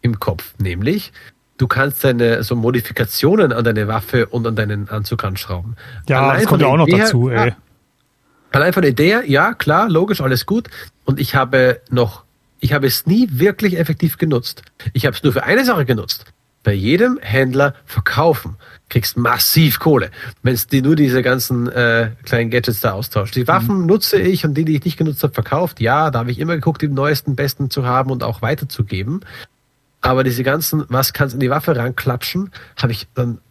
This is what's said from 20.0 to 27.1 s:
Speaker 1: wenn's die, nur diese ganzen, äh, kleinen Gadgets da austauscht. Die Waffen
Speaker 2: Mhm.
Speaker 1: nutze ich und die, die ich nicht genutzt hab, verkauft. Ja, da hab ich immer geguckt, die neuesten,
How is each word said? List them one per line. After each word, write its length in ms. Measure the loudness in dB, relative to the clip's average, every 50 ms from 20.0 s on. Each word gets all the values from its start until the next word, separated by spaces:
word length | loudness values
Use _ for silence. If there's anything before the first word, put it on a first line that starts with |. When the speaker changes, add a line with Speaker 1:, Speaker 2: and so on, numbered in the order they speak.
| 2 0 -8 -14 -16 -16 -16 _ _
Speaker 1:
wenn's 240 | -2 0 0 -4
die, 140 | _ 0 0 2
nur 140 | 4 4
diese 260 | 4 4 2 2 2 2
ganzen, 460 | 2 0 0 -2 -2 -2 -2 -2 -2
äh, 420 | -2 0 2 2 2 2 0 0 -4 -10 -6
kleinen 260 | -2 0 0 0 0
Gadgets 300 | 0 0 0 0 -4 -2
da 120 | -2 -4 -2
austauscht. 420 | -2 -8 -4 -4 -4 -4 -2 -2
Die 100 | -4 0 0
Waffen 320 | 0 0 2 0 0 0 2
Speaker 2:
Mhm. 40 |
Speaker 1:
nutze 320 | 2 2 2 2 2 0 2
ich 260 | 2 2 0 0 0
und 80 | 0 0
die, 100 | 0 0
die 120 | 0 0
ich 80 | 0 0
nicht 120 | -4 -2
genutzt 260 | -2 -2 -2 -2 -2 -2
hab, 100 | -2 -2
verkauft. 460 | -2 -4 -2 -2 -2 -2 -2 -4 -2
Ja, 300 | -2 0 2 2 2 0
da 100 | 0 -2
hab 80 | -2 -4
ich 100 | -4 -4
immer 160 | -2 -2 -2
geguckt, 260 | -2 0 -2 -2 0 -2
die 60 | -4
neuesten, 480 | -2 0 0 0